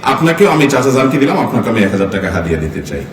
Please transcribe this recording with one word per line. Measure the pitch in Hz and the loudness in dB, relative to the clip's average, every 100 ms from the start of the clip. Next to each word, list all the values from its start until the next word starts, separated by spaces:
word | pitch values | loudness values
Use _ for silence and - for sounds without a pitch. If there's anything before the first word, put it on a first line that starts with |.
| - | -2
আপনাকেও | 127 160 165 202 | 0 0 2 2
আমি | 156 139 | 4 2
চাচা | 127 135 131 | 2 2 2
জানকে | 135 143 | 2 2
দিলাম, | 139 160 120 | 2 0 0
আপনাকে | 120 117 | -2 -2
আমি | 110 98 | 0 0
এক | |
হাজার | 98 95 | 0 -2
টাকা | 98 92 | -2 -2
হাদিয়া | 90 85 78 | -4 -2 -2
দিতে | 78 76 - | -2 -6 -8
চাই। | 73 67 | -10 -10